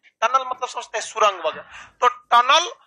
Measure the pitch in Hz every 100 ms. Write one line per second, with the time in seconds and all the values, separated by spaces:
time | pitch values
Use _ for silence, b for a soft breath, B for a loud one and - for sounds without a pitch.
0 | b - 226 262 262 247 247 240 226 220
1 | - 220 214 190 156 147 - - - -
2 | 247 - - 233 247 311 359 -